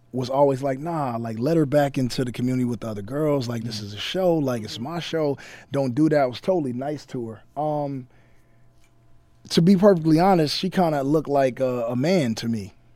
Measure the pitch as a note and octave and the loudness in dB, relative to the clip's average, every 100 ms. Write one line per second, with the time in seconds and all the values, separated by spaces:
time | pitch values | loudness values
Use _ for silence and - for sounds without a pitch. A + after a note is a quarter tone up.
0 | _ B2+ B2 C3+ C#3+ C3 C#3 C3 D#3+ E3 | _ -6 -2 4 4 4 -2 -4 -4 -4
1 | C3+ A#2 A#2 A2 C3 E3 C#3+ D3 C#3+ C#3 | -2 -4 -6 -4 0 2 2 2 2 0
2 | B2+ - B2 A2+ B2 B2+ B2 A#2 A2+ G#2 | -2 -2 -4 -2 -2 0 -2 -4 -6 -8
3 | G2+ C#3+ D#3 C#3+ A#2+ A#2+ A#2 A2 G#2 G#2 | -8 -2 0 0 -2 -6 -6 -8 -10 -10
4 | - F#3 F#3 E3 C3 A#2+ G#2 - B2+ E3+ | -6 0 2 2 2 -2 -6 -10 -8 -8
5 | - D#3+ D3+ C3+ - - - C3+ C3+ A#2+ | -6 -2 -2 -4 -8 -20 -8 -4 -2 2
6 | D#3 D3+ C3 A#2 - F#3 C3+ B2 C#3 D3 | 4 4 2 0 -2 0 0 -4 -6 -8
7 | - C3 A2+ G#2+ - - D3+ D3 C#3+ C#3 | -8 -8 -8 -12 -12 -6 -2 -2 -4 -6
8 | B2+ _ _ - _ _ - _ _ _ | -12 _ _ -20 _ _ -20 _ _ _
9 | _ - _ _ - - E3+ G3 G#3 F3+ | _ -20 _ _ -4 2 4 6 6 4
10 | D#3+ D#3 F#3 F3+ D3 - F#3+ F#3+ E3+ D3 | 4 4 6 4 2 0 -2 0 2 2
11 | C3+ D#3 C3+ C#3+ C3 A#2+ C3 B2 A#2 B2 | 0 0 2 2 2 2 -2 -2 -2 -2
12 | D3+ F#3+ B2 A2 A#2+ A2+ F#2+ - _ | 2 2 2 -2 -4 -4 -6 -14 _